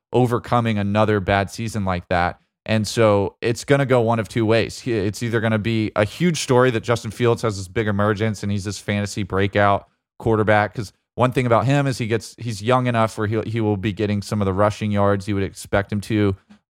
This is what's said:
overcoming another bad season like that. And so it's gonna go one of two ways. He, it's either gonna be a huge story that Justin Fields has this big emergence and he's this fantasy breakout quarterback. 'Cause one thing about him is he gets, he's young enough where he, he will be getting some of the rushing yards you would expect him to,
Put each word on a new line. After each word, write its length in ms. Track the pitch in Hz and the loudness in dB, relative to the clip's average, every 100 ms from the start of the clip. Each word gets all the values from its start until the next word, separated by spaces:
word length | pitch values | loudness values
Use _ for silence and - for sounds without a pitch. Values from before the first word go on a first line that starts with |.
| _ | _
overcoming 680 | 120 123 117 - 120 117 104 | 0 2 0 0 0 0 -2
another 420 | 101 104 107 104 | 0 0 2 0
bad 300 | 92 98 95 | 0 0 -2
season 340 | - 113 110 | -6 -8 -4
like 240 | 95 90 - | -4 -4 -2
that. 320 | 87 87 - _ _ | 0 0 -4 _ _
And 220 | - 110 101 | -2 -2 0
so 500 | 120 110 101 95 - | 2 4 4 0 -4
it's 220 | 113 117 | -4 -2
gonna 200 | - 139 | 2 2
go 160 | 127 127 | 4 2
one 180 | 113 113 | 2 0
of 80 | 107 | -2
two 180 | 120 107 | -2 2
ways. 320 | 113 80 - | 2 0 -6
He, 140 | 131 | -4
it's 300 | 113 101 - | -2 -2 -4
either 180 | 117 113 | -2 0
gonna 180 | 110 110 | 0 0
be 320 | 113 113 107 - | 0 -2 0 0
a 80 | |
huge 340 | 104 - 175 151 | 0 0 -2 0
story 300 | - 123 127 | 2 4 4
that 100 | 113 | 2
Justin 280 | 117 117 113 | 0 -2 -4
Fields 320 | - 117 117 | 0 0 2
has 140 | 117 98 | -2 -4
this 100 | 92 | -6
big 200 | 117 107 | -4 -2
emergence 540 | 101 104 101 110 101 | 0 2 2 -2 -4
and 100 | 101 | -4
he's 120 | 101 | -4
this 140 | 101 95 | -4 -8
fantasy 460 | - 104 101 110 | -4 -4 -4 -6
breakout 640 | 95 95 101 104 101 98 - _ _ - | -4 0 2 4 4 2 -2 _ _ -6
quarterback. 540 | 117 110 107 104 104 | 0 2 4 4 2
'Cause 180 | - 98 _ _ - | -4 -12 _ _ -2
one 160 | 123 | 0
thing 120 | 131 | 2
about 220 | 123 110 117 | 2 4 4
him 200 | 143 139 | 2 0
is 120 | 117 | -2
he 80 | 110 | -2
gets, 280 | 113 - - | -4 -6 -10
he's 240 | 120 98 | -8 -4
young 240 | 107 127 123 | 0 2 2
enough 320 | 117 110 - | 0 0 -2
where 80 | 104 | -4
he, 140 | 110 | -4
he 160 | 110 113 | -4 -2
will 160 | 107 101 | 0 0
be 160 | 107 | -2
getting 300 | 95 104 101 | -2 -2 -2
some 180 | - 107 | -2 -2
of 60 | 98 | 0
the 60 | |
rushing 360 | 92 104 - 107 | 2 2 2 -2
yards 340 | 101 101 101 101 | 2 2 0 -2
you 60 | |
would 100 | 98 | -4
expect 480 | 90 - - 101 101 | -4 -8 -4 -2 -2
him 80 | 104 | -6
to, 320 | - 107 101 95 _ - | -2 0 0 -2 _ -20